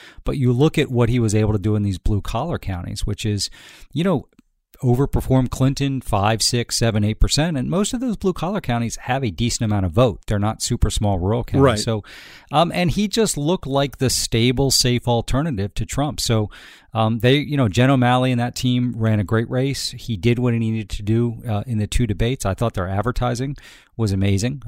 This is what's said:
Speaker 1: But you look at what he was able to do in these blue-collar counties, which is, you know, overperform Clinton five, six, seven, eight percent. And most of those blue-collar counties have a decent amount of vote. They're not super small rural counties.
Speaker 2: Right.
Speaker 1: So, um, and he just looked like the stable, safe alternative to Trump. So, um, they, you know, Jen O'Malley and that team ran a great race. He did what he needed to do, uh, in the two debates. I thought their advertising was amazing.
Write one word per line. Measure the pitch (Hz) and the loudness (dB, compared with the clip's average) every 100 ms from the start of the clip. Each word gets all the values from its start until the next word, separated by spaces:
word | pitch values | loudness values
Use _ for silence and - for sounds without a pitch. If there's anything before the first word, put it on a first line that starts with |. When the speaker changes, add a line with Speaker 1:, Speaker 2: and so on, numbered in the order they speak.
| - - - | -20 -10 -6
Speaker 1:
But | 139 | 0
you | 123 | 2
look | 123 156 165 | 4 4 2
at | 139 | 0
what | 120 117 | 2 2
he | 123 | 2
was | 113 107 | 2 2
able | 107 | 2
to | 107 | 0
do | 101 107 | 0 0
in | |
these | 101 90 | 0 -2
blue-collar | - 104 - 113 160 123 | 0 0 -2 -4 -4 -4
counties, | - 90 92 104 - | -4 -6 -6 -6 -4
which | 104 110 | -4 -2
is, | 104 - - - - - | -2 -4 -10 -20 -20 -10
you | 135 | -2
know, | 185 147 - _ _ _ _ - | 0 0 -4 _ _ _ _ -4
overperform | 127 120 139 120 - 131 127 | 0 2 2 0 2 2 2
Clinton | - 135 139 139 131 | 0 0 0 -2 -4
five, | - 104 101 113 | -2 0 2 0
six, | - 120 117 - | 0 -2 -2 -2
seven, | 117 107 | 0 2
eight | 104 107 | 0 2
percent. | 107 - 165 147 | 2 2 0 -2
And | 127 | -2
most | 165 208 240 | -2 -2 -2
of | |
those | 254 196 | -4 -2
blue-collar | 196 175 165 202 | -2 -2 -4 -4
counties | - 117 117 - | -2 -2 -2 -6
have | - 131 | -4 -2
a | 127 | -2
decent | 82 120 - 113 | -2 -2 0 0
amount | 104 92 | 0 0
of | |
vote. | 82 127 80 - | 2 2 0 -4
They're | 104 | -2
not | 104 - | -2 -2
super | - 120 - | -4 0 0
small | - 104 95 | 2 0 0
rural | 90 117 | 0 -2
counties. | 120 143 | 0 4
Speaker 2:
Right. | 135 107 | 4 4
Speaker 1:
So, | 117 110 - - - - - | -2 -4 -6 -16 -20 -20 -2
um, | 143 170 | 0 2
and | 170 175 | 2 0
he | 190 208 | 0 0
just | 226 208 - | 0 0 0
looked | 147 185 135 | -2 -2 -2
like | 139 143 - | 0 0 0
the | 123 | 0
stable, | - - 113 120 127 139 | 0 0 2 2 4 2
safe | - 127 123 - | 2 2 2 2
alternative | 120 - 127 165 110 98 | 0 0 0 0 -2 -4
to | - - | -4 -4
Trump. | - 147 - | -2 -2 -2
So, | - 113 104 - - - _ | 0 0 0 -6 -20 -20 _
um, | 110 110 113 | -2 0 2
they, | 123 143 | 2 2
you | 143 147 | 2 0
know, | 120 | 0
Jen | 98 131 | 2 4
O'Malley | 135 123 127 127 | 4 4 2 2
and | 123 | 0
that | 120 | -2
team | - 127 123 123 117 | -2 0 0 0 0
ran | 110 107 | 0 2
a | |
great | 92 113 117 | 2 0 0
race. | 127 135 131 - 120 | -2 -2 -2 -6 -8
He | - 104 | -8 -2
did | 107 120 | 2 2
what | 123 | 2
he | 117 | 0
needed | 113 110 104 | 0 -2 -4
to | - | -4
do, | 104 113 120 113 120 | 0 0 0 -4 -4
uh, | 107 117 | -4 -2
in | 110 | -2
the | 104 | 0
two | - 120 | 0 0
debates. | 95 117 135 98 | 0 -2 -2 -2
I | |
thought | 95 117 - | -2 -2 -2
their | 90 | -2
advertising | 98 107 123 123 120 135 147 - - _ - | -2 -2 0 -2 -2 -6 -8 -14 -20 _ -2
was | 110 | 0
amazing. | 95 98 98 120 143 | 2 2 2 0 -4